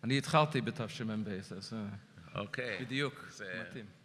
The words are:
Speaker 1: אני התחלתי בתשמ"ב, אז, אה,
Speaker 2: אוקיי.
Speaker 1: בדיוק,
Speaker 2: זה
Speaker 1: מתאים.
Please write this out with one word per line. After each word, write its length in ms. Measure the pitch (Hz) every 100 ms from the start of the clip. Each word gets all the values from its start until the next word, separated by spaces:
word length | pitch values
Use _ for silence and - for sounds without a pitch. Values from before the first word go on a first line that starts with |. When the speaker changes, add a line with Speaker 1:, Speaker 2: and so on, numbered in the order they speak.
Speaker 1:
אני 140 | 117 139
התחלתי 420 | - 156 147 135
בתשמ"ב, 680 | 113 117 110 - 110 107 104
אז, 460 | 95 98 90 95
אה, 640 | 113 104 104 - - - -
Speaker 2:
אוקיי. 380 | 101 - 123 95
Speaker 1:
בדיוק, 440 | 123 131 143 - -
Speaker 2:
זה 320 | - 98 90 90
Speaker 1:
מתאים. 180 | 131 104 -